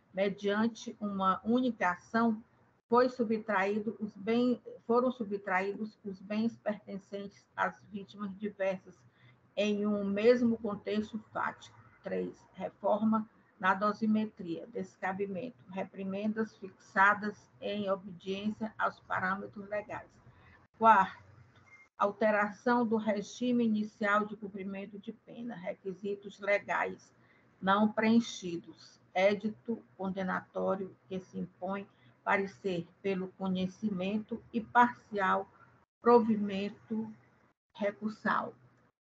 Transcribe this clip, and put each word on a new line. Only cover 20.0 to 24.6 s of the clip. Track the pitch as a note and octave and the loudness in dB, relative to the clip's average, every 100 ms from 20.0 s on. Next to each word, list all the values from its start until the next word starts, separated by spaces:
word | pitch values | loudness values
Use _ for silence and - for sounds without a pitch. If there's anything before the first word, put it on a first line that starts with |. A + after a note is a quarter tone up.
| - - - - - - _ - | -12 -20 -20 -20 -20 -20 _ 4
Quarto, | A3+ G3+ F#3 - - - - _ _ - _ - | 8 8 6 -2 -20 -20 -20 _ _ -20 _ -2
alteração | G#3 - G#3+ G#3 G#3 G3 A#3+ A#3+ A3+ | -2 2 2 4 0 -2 0 2 2
do | A3 | 0
regime | G#3+ G#3 G3 - B3 A#3+ | 0 -2 -4 -4 0 2
inicial | A3+ G#3+ G#3+ - G#3 G#3 G#3 | 2 2 -2 -4 2 2 0
de | G3+ | -8
cumprimento | G3 G3 | -12 -10